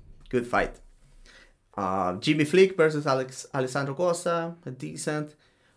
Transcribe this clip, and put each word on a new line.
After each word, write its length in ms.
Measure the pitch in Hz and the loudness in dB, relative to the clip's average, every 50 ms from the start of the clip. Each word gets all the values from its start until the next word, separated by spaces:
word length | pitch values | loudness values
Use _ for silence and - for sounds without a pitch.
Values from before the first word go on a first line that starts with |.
| - - - - - - | -20 -20 -20 -20 -10 -4
Good 160 | - 123 120 | -2 -2 0
fight. 340 | - - 98 87 - - - - - - _ - - - - - - - - - - _ _ _ _ - | 0 0 0 0 0 -4 -12 -20 -20 -20 _ -20 -20 -20 -20 -20 -20 -20 -20 -20 -20 _ _ _ _ -6
Uh, 380 | 101 98 92 92 98 92 90 92 | -4 -2 -2 0 0 0 -2 -2
Jimmy 280 | 101 - 151 156 151 151 | 0 0 2 2 2 2
Flick 320 | 147 - 180 190 190 190 | 4 6 6 6 6 6
versus 300 | - 156 160 156 147 147 | 4 2 2 2 0 0
Alex-, 400 | 147 131 131 131 131 131 - - - - | 0 0 0 0 -4 -8 -12 -12 -6 -4
Alessandro 420 | 139 127 127 131 143 135 143 135 | -4 -2 -2 -2 -2 -2 -2 -2
Costa, 600 | 135 175 175 170 170 - 175 170 170 165 170 170 - - | 0 0 0 0 0 -2 -2 -2 -2 -2 -4 -8 -12 -14
a 60 | 135 | -14
decent. 640 | 131 127 156 156 156 147 - 165 151 151 151 151 - _ _ _ _ _ _ _ _ | -12 -10 -10 -10 -10 -6 -4 -4 -2 -2 -4 -6 -12 _ _ _ _ _ _ _ _